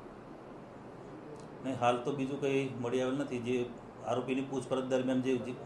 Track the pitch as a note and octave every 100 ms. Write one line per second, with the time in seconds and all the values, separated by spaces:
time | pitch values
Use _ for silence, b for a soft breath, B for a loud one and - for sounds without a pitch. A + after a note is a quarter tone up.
0 | - - - - - - - - - -
1 | - - - - - - C3 C3 A#2+ B2
2 | C#3+ C3+ C3+ C#3 C#3 C3+ C3+ A#2 A#2+ B2+
3 | B2+ C3+ B2+ B2 A#2 B2+ A#2+ - - -
4 | A2 B2 C3 C3 C3+ C3+ B2 C3 B2+ C3
5 | B2+ B2+ B2+ B2+ A#2 B2